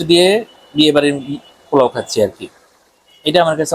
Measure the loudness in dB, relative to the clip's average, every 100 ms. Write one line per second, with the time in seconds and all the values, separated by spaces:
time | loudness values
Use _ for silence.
0 | 0 2 2 0 -4 -16 _ 0 2 2
1 | 0 -4 -8 -12 -14 _ _ 0 0 -2
2 | -6 -2 -2 -4 -18 _ _ _ _ _
3 | _ _ -2 0 0 -2 0